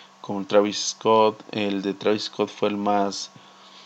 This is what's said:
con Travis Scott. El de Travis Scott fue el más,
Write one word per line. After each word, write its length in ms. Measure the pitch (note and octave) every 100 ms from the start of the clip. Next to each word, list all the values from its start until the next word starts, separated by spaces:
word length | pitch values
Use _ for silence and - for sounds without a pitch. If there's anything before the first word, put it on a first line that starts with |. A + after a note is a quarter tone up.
| - -
con 260 | - G2+ F#2+
Travis 440 | G#2 G#2 G2 -
Scott. 520 | - A2 A2 A2 A2 -
El 300 | A2 G2+ G2
de 120 | G2
Travis 300 | F#2+ G#2 G#2+
Scott 260 | - - G#2
fue 180 | - G#2
el 80 | G#2
más, 560 | G#2 G2+ G2+ G2 - - - - - -